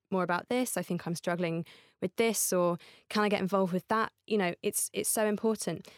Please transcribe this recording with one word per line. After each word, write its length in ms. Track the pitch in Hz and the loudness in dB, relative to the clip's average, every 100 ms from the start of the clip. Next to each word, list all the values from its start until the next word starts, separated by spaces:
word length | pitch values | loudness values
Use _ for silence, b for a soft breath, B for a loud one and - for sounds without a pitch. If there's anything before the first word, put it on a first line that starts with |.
| _ | _
more 140 | 185 | -2
about 260 | 175 175 - | 0 0 0
this. 260 | 247 254 - | -2 0 -2
I 60 | |
think 240 | 180 175 - | -2 -4 -4
I'm 80 | |
struggling 500 | 170 - 175 175 165 165 b b b | -4 -2 -2 0 -2 -6 b b b
with 120 | 190 - | -6 0
this," 360 | 226 208 - | 0 2 0
or, 240 | 180 175 175 B B B | 2 2 0 B B B
"Can 140 | 214 | 0
I 80 | 208 | 2
get 100 | 196 | 2
involved 320 | 190 190 190 | 2 2 2
with 160 | 180 - | 0 0
that?" 240 | 220 220 - - | 0 0 -6 -2
You 100 | 214 | 0
know, 180 | 175 - | 0 -2
it's, 280 | 208 - - | -4 -2 -4
it's 160 | 196 214 | -4 -2
so 160 | - 214 | 0 2
important. 600 | 208 220 214 - 160 B | 2 0 0 -2 -6 B